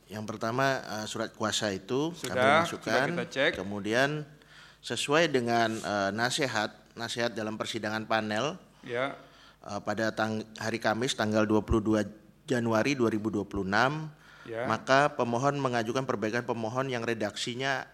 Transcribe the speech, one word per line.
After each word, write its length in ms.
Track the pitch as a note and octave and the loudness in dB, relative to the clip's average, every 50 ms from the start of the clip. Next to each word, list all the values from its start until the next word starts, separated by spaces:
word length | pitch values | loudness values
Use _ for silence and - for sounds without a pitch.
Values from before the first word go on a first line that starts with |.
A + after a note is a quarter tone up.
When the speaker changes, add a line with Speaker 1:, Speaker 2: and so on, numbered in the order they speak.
| _ | _
Speaker 1:
yang 220 | - F#2 G#2+ G#2+ | -10 -8 -8 -6
pertama, 540 | G#2+ A2 G#2 A#2 A2+ A#2 C3 C3+ C3+ C3 B2+ - | -6 -6 -4 -2 -2 0 2 2 2 0 0 -4
eh, 220 | - G2+ G#2+ G#2+ | -6 -8 -8 -6
surat 260 | G2+ - A2 A2+ F#2+ - | -6 -4 -4 -6 -6 -4
kuasa 400 | - A2+ G#2+ G2+ - A2+ G#2 F#2+ | -2 -2 0 0 0 0 0 -2
itu 400 | F#2+ - - A#2+ C3+ D3+ E3 E3+ | -2 -4 -2 -2 0 0 -2 -4
Speaker 2:
Sudah, 220 | - - C3 - | -6 -6 -2 2
Speaker 1:
kami 160 | B2+ B2+ C3+ D3 E3 | 4 6 6 6 6
masukkan. 460 | E3+ E3 A2 - - A2+ A2 B2 C3+ | 4 2 -2 -6 -2 0 2 2 2
Speaker 2:
sudah 20 | D#3 | 2
kita 160 | F3 - A#2+ | 0 -2 -4
cek. 240 | - - C3 C#3 E3 - | -4 -2 0 0 2 0
Speaker 1:
Kemudian 520 | - F#2 G2 G#2 G2+ G2 G#2+ A2 B2 C3+ C#3 D3+ D3+ D3+ - - - - - - - - - - - | -2 -4 -6 -6 -4 -2 0 2 2 2 2 0 -2 -6 -10 -14 -20 -20 -20 -20 -20 -20 -20 -20 -14
sesuai 520 | - - A#2+ A2+ - - D3 D#3+ E3+ D#3+ C#3 | -10 -6 -6 -4 0 2 4 4 4 4 4
dengan, 400 | C3 A#2+ A#2 A#2 A#2 A#2 A2 A2 | 2 2 2 4 4 4 2 2
eh, 380 | A2 - F#2 G2+ G#2 G2 G2 G2+ | -2 -4 -2 0 0 0 0 0
nasihat, 560 | A2 A#2+ B2+ B2 - D3 B2+ A#2 A2 G#2+ A2 - - - - - | 0 0 0 0 0 -2 0 0 -2 -2 -2 -6 -10 -20 -18 -12
nasihat 400 | A2 A#2 A#2 - A#2 A#2 A#2+ G#2 | -10 -8 -6 -4 -2 -2 -2 -2
dalam 240 | A2+ G#2+ G#2+ G#2+ | -4 -4 -4 -4
persidangan 480 | G#2+ A#2 G#2+ - A2+ G#2 G#2+ A2 A2 A2 | -4 -6 -6 -6 -6 -4 -4 -4 -4 -2
panel, 560 | G#2+ A2+ A2 G#2+ G#2+ G#2+ G#2+ B2+ D3+ F#3+ F3+ - - _ _ | 0 0 0 2 0 0 0 0 -2 -4 -6 -12 -20 _ _
Speaker 2:
Ya. 360 | - B2+ A#2+ A#2+ C3 C#3 - - - - - - - - - _ - | -12 -6 -4 -2 -2 -4 -4 -8 -16 -20 -20 -20 -20 -20 -20 _ -12
Speaker 1:
eh, 160 | - G2+ G2+ | -8 -8 -6
pada 320 | - G#2+ G#2 G2+ A2 A2 G#2+ | -4 -4 -2 0 -2 0 0
tang-, 320 | - A2 A2 A2 A2 G#2+ - - - | 0 -2 -2 -2 -4 -6 -8 -10 -8
hari 160 | - A2+ A2+ | -6 -4 -4
Kamis 400 | A2+ - A2+ G#2 A2 A#2+ B2 - | 0 0 0 0 2 0 -2 -2
tanggal 320 | - A2+ G#2+ G#2+ A2 G#2+ G#2 | 0 0 2 4 4 4 6
dua 160 | A2 G#2+ G2 | 4 4 4
puluh 160 | - A#2+ A2+ | 4 2 2
dua 200 | G2 A2 G#2+ G#2+ G#2 G2+ - - - - - _ - | 4 4 4 2 2 0 -6 -14 -20 -20 -20 _ -4
Januari 480 | - C#3 A#2+ A#2 A#2 A2+ A2 A2+ C3+ D3 | -2 0 0 2 2 2 2 2 2 2
dua 160 | C3+ A#2 A2 | 2 2 2
ribu 240 | A2 G#2+ G#2 A2 G2 | 2 0 0 -2 -2
dua 80 | G#2 | -2
puluh 240 | F#2+ - - G2+ F#2+ | -2 -2 -4 -4 -2
enam, 480 | F#2 G2+ G#2+ A#2+ C3+ D3+ D#3 D#3 D#3 D3+ - - - - - - | 2 4 4 4 4 2 -2 -6 -8 -12 -16 -20 -20 -20 -18 -14
Speaker 2:
Ya. 240 | - A2+ A2 B2 C#3 | -10 -8 -4 -2 -2
Speaker 1:
maka 400 | A2+ G#2+ - - C3 C#3 D3 D3 | -2 -2 2 4 4 6 6 4
pemohon 480 | C#3+ - B2 A#2+ A#2 A#2 C3+ C#3 C#3+ | 2 0 0 0 0 2 2 2 2
mengajukan 480 | C#3+ C3+ B2+ B2 A#2+ A2 A2+ A#2 C3 C3 | 2 0 0 0 0 0 0 -2 -2 0
perbaikan 400 | C3 A#2+ G#2 G#2+ G#2+ G#2+ A#2+ A#2+ | -2 -2 0 0 0 0 -2 -2
pemohon 400 | A#2+ A#2+ A#2 A2+ G#2+ A#2+ B2+ C3+ | -2 -4 -4 -4 -4 -2 -2 -2
yang 160 | C#3 B2+ A#2+ | -2 -2 -4
redaksinya 880 | A2+ A2+ A#2 A2 G#2+ G2+ - - - B2+ A#2 B2 C3+ C#3 C3+ C3 - - | -2 -2 -2 -2 -2 -4 -4 -4 -6 -6 -4 -2 -2 -2 -2 -2 -4 -8